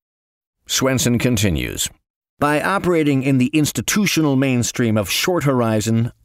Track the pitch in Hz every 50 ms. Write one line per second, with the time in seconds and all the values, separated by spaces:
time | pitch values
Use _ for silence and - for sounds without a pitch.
0 | _ _ _ _ _ _ _ _ _ _ _ _ _ - - - 131 131 131 120
1 | - 123 120 110 - 123 123 95 107 98 80 67 62 55 50 - - - - _
2 | _ _ _ _ _ _ _ - 143 147 147 147 - 180 190 202 190 175 175 160
3 | 151 147 139 135 127 143 135 127 123 127 - 156 147 - - - 110 - - 214
4 | 202 - - 165 156 143 135 131 139 135 127 120 113 - - - 123 113 107 110
5 | 98 - - - - 185 180 170 135 147 131 123 117 113 110 107 101 113 113 113
6 | 117 117 - _